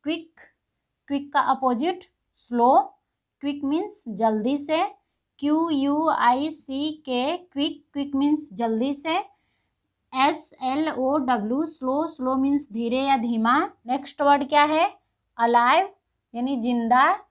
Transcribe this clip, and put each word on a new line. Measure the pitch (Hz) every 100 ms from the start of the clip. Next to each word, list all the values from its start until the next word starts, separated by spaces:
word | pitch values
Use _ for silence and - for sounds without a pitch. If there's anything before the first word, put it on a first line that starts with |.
क्विक, | 285 339 330 _ - _ _ _ _ _ _
क्विक | 185 185
का | 233
अपोजिट | - 262 262 240 320 370 - _ _
स्लो, | - - 240 240 320 392 _ _ _ _ _
क्विक | 277 285
मीन्स | 269 302 403 - -
जल्दी | 190 226 214 214 285
से, | 285 311 403 - _ _ _ _
क्यू | 285 311 330
यू | 294 277 294 320
आई | - 233 254 302
सी | 320 - 269 302 311
के, | - 247 262 359
क्विक, | - 277 311 320 _
क्विक | 285 285
मीन्स | 269 285 302 302
जल्दी | 185 233 220 262
से, | 277 330 339 - _ _ _ _ _ _ _ _
एस | 262 277 311 - _
एल | 254 277 320
ओ | 262 262 302
डब्ल्यू, | 254 240 208 262 320
स्लो, | - 254 277 320
स्लो | - 254 262
मीन्स | 269 285 -
धीरे | 226 233 254
या | 277 269
धीमा। | 233 233 226 269 359 _ 233
नेक्स्ट | 262 - -
वर्ड | 285 285 285
क्या | 294 294
है? | 311 381 - _ _ _ -
अलाइव | 233 240 240 311 392 _ _ _ _
यानी | 233 254 269
जिंदा | 226 240 226 247 294 403 -